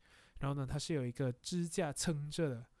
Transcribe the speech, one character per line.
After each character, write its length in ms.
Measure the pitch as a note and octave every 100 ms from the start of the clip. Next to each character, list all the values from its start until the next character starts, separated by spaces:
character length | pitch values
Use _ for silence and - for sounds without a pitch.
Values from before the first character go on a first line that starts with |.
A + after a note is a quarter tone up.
| - - - -
然 100 | C#3
后 100 | C#3+
呢， 60 | C3
它 140 | D3
是 120 | - D#3
有 100 | B2
一 60 |
个 200 | A#2+ C3+
支 380 | B2 - F3+ F3
架 240 | - D#3+
撑 340 | C3+ - D3+ D3
着 220 | D3+ D#3+
的， 160 | A#2+ A#2+ _